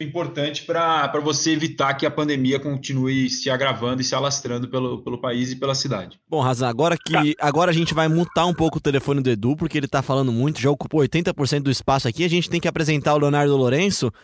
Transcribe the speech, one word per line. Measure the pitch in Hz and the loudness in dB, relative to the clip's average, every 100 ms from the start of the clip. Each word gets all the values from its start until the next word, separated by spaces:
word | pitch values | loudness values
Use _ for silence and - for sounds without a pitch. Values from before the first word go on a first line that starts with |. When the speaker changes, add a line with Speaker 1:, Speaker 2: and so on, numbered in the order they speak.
Speaker 1:
importante | 147 170 156 147 147 147 | -6 -6 -6 -4 -4 -4
pra, | - 165 165 160 139 | -4 0 2 2 0
pra | 147 | 0
você | 147 147 165 | 0 0 0
evitar | 156 160 - 139 | 0 -2 0 0
que | 135 151 | 0 -2
a | |
pandemia | 151 151 139 131 139 | 0 -2 0 0 0
continue | 143 131 - 131 131 135 127 | -2 -6 -4 -2 0 0 0
se | - 135 | -2 -2
agravando | 127 135 110 120 131 | 0 0 -2 -2 -2
e | |
se | 127 | -2
alastrando | 131 139 135 127 120 123 | -2 -2 -2 -4 -6 -4
pelo, | 131 127 123 | -4 -4 -4
pelo | 123 120 | -8 -6
país | 127 120 127 | -4 -2 -4
e | 127 | -4
pela | 139 | -4
cidade. | 131 139 104 90 - - | -2 -2 -4 -8 -16 -6
Speaker 2:
Bom, | 156 | 0
Razan, | 127 120 127 | 0 0 -2
agora | 113 165 170 | 0 0 0
que, | - 156 147 | -2 0 2
Speaker 3:
Tá. | 147 147 | 0 0
Speaker 2:
agora | 147 180 | 2 2
a | |
gente | 160 165 | 2 0
vai | 160 160 | 2 2
mutar | 160 175 160 175 | 2 2 0 0
um | |
pouco | 165 160 151 | 2 0 0
o | |
telefone | 151 135 135 143 | 0 0 2 2
do | 127 | 2
Edu, | 110 117 156 | 2 0 0
porque | 160 151 | -2 -2
ele | 139 | 0
tá | 139 | 0
falando | 131 135 131 | 0 0 2
muito, | 117 143 147 | 2 0 0
já | 135 | 0
ocupou | 143 - 156 | 0 0 0
oitenta | 131 160 180 | 2 0 -2
por | 156 135 | -2 0
cento | 143 | 0
do | 135 | 0
espaço | 123 - 135 120 | 0 2 0 0
aqui, | 127 | 0
a | 175 | 0
gente | 175 - | 0 0
tem | 170 | -2
que | 170 | 0
apresentar | 160 151 151 151 | 0 0 0 2
o | 151 | 2
Leonardo | 147 147 143 139 | 4 4 4 4
Lourenço. | 127 139 202 - 120 - | 4 2 2 0 -2 -4